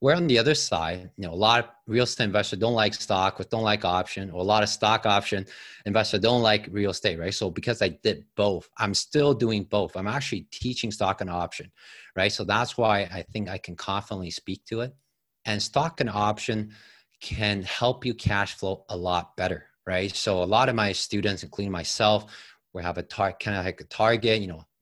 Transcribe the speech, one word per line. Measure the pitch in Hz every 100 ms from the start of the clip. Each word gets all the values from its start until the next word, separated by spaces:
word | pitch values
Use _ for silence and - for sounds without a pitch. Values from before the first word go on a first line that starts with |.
we're | 135
on | 170 165
the | 117
other | 139
side. | 147 - 85 82 92 87 -
You | 87
know, |
a |
lot | 87 107 120
of | 117 - -
real | 113
estate | 123 -
investors | 107 104 101 95
don't | 113
like | 113 104
stock, | 107 - 95 95 -
or |
don't | 92 113
like | 110 104
option, | 90 90 92 101 95
or | 90
a |
lot | 95 107
of | 104
stock | - 107 110 110
option | 101 - 98 98 - - - 104
investors | 110 107 104
don't | 110 123
like | 110 104 104
real | 101 101
estate, | 92 104 82
right? | 87
So | - 95
because | 82 - 113
I | 95
did | 78 110 80 -
both, | - 101 87 - -
I'm | 104
still | 95 - 151 143
doing | 117 117 104
both. | 92 104 87 92
I'm | 101
actually | 135 - 95 -
teaching | - 123 123 113
stock | - 95 92
and | 92
option, | 87 85 - - _ - - - 92
right? | 101
So | -
that's | 98 104 123 -
why | 110 101
I | 90 92 -
think | 110 95
I | 95
can | - 85
confidently | - 98 - 101 87
speak | - - 92 -
to | 113
it. | 131 - _ _ _ _
And | 113 104
stock | - 139 160 -
and | 120
option | 104 104 107 - 107 107 - - _ _ -
can | - - 104 101
help | 92 - 120 127
you | 123
cash | 110 - 101 98
flow | - 95 95 -
a | 87
lot | 90 87 - -
better, | 92 82 - _ 95
right? | 92 98
So | - 107 92
a |
lot | 90 110 131
of |
my | 117 101
students, | 92 - 101 101 95
including | - - 101
myself, | 87 82 - 107 104 107 - - - _
we | 90
have | 87 87
a |
tar-, | 87 - 98
kinda | - 107 98
like | 92 -
a |
target, | - - 110 117 113 110
you | 95
know, | 82 - _